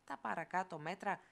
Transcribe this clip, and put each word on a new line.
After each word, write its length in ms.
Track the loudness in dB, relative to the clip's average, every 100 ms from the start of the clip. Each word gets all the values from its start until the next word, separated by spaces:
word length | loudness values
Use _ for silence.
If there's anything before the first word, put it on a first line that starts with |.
τα 140 | -10 -4
παρακάτω 640 | -2 0 2 2 2 -2
μέτρα 400 | -4 -2 0 0 -2